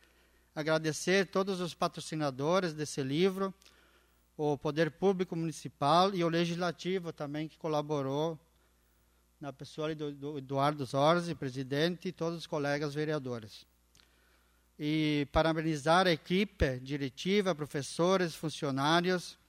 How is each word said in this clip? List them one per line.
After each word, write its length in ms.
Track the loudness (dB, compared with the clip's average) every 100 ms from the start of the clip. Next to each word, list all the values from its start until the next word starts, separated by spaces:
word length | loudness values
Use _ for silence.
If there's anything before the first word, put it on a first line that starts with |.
| _ _ _ _ _ -4
Agradecer 720 | 2 2 2 -2 2 2 4
todos 320 | 0 0 -2
os 160 | -4 -2
patrocinadores 960 | -2 -4 -8 -2 -2 0 2 2 0
desse 300 | -4 -6 -4
livro, 500 | -2 2 2 2 -4 -6 -20 _ _ _ _ _ _ -4
o 220 | -2 0
Poder 320 | 0 0 0
Público 460 | 2 2 2 -2 -2
Municipal 760 | -4 -6 -10 0 4 6 6 2
e 80 |
o 60 | 0
Legislativo 840 | 2 0 -2 -4 -4 -4 -4 -4
também, 340 | -8 -6 -6 -6
que 100 | -6
colaborou, 840 | -2 -2 0 -2 -2 0 -2 -4 _ _ _ _ _ _ _ _ _ -16
na 140 | -14
pessoa 340 | -12 -12 -6 -4
ali 80 | -4
do, 160 | -6
do 260 | -8 -8 -8
Eduardo 440 | -4 2 2 2
Zorzi, 520 | -2 2 4 4 2 -6
presidente, 720 | -6 -6 -4 0 0 -2 -8
e 40 |
todos 280 | -6 -6 -6
os 80 | -6
colegas 480 | -4 -2 -2 -2 -4
vereadores. 720 | -2 -4 -4 -8 -10 -18 -20 _ _ _ _ _ _ _ _ _ _ -8
E 480 | -2 0 2 0 0
parabenizar 760 | 2 2 2 0 0 4 6 6
a 60 |
equipe 680 | 2 2 0 0 0 0 0
diretiva, 760 | -6 -4 -4 -4 0 2 2 -2
professores, 800 | -4 -6 -6 0 4 4 2 -4
funcionários 1000 | -6 -4 -4 0 4 4 4 0 -4 -18